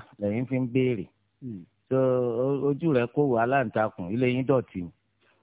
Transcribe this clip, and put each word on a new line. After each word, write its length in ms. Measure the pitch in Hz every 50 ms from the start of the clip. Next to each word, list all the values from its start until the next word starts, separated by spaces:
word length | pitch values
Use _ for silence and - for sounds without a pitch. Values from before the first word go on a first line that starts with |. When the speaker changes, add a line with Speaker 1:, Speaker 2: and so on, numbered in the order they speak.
| - - -
Speaker 1:
lẹ́yìn 320 | - 101 101 104 113 131
fi 100 | 127 131 127
ń 100 | 127 123
béèrè. 380 | 117 131 131 127 123 101 85 - _ _ _ _ _ _
Speaker 2:
Hmm. 200 | - 127 110 92 85 - _ _ _
Speaker 1:
So, 140 | - 131 131 131 131 127 127 123 123 113 113
o-, 220 | 127 135 143 135 139
ojú 240 | 143 143 135 - 165 147
rẹ̀ 140 | 127 120 123
kò 140 | - -
wò 140 | 147 143 123 113
aláǹtakùn, 760 | 113 120 135 139 131 110 - 113 107 107 - - 92 85
ilé 160 | 104 120 131 127
yín 180 | 123 127 131
dọ̀tí. 360 | 123 143 127 113 - - 98 90 85 - _ _ _ _ _ _ _ _ _